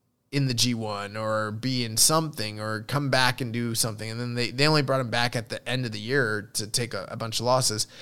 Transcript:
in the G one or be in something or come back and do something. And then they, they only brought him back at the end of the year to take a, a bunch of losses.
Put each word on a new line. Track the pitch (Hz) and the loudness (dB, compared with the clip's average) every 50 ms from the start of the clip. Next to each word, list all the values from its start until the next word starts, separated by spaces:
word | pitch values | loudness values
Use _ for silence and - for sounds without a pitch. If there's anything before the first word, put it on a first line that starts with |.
| _ _ _ _ _ - | _ _ _ _ _ -4
in | 139 143 143 | 0 0 2
the | 131 120 | 2 2
G | 113 117 123 120 | 2 2 2 0
one | 113 110 107 104 101 101 101 104 | -2 -2 -4 -4 -6 -6 -6 -6
or | 110 110 110 110 110 107 107 | -4 -2 0 0 0 0 -2
be | 107 110 127 131 131 123 120 | -4 -4 -4 -2 -2 -2 -2
in | 110 110 | 0 2
something | 104 - - 156 160 160 156 156 - 107 107 107 107 | 4 4 6 6 4 2 0 -4 -6 -6 -6 -6 -6
or | 107 110 110 107 | -6 -4 -4 -6
come | 110 - 135 143 147 135 | -4 -4 -2 -2 0 2
back | 131 131 127 123 120 - | 4 4 4 4 2 0
and | 131 117 | -4 -4
do | 113 120 120 117 113 | -2 -2 -2 0 0
something. | - - 113 104 107 110 113 | 0 0 -2 -2 -6 -8 -8
And | 113 120 | -6 -6
then | 123 120 120 | -6 -4 -2
they, | 123 120 98 | -2 -2 -2
they | 113 131 143 156 | 2 2 4 6
only | 156 151 | 6 4
brought | 135 139 135 131 | 4 2 0 0
him | 127 113 | 0 0
back | 117 120 120 120 - | 0 2 2 2 0
at | 120 110 - | -2 -4 -4
the | 110 - - 117 | -8 -8 -6 -4
end | 123 131 123 | -2 -2 -2
of | 113 | -4
the | 110 107 | -6 -6
year | 107 117 139 143 123 107 107 107 104 - - | -2 0 2 2 2 2 0 -4 -4 -6 -6
to | - 107 | -6 -6
take | 104 - 127 120 110 | -2 -2 -2 -2 -2
a, | - 98 - - | -4 -8 -8 -8
a | - | -8
bunch | 135 117 113 110 - | -6 -6 -4 -2 0
of | 113 | 2
losses. | 123 131 127 120 - 107 107 - - - - | 4 4 4 4 2 0 0 -4 -4 -6 -18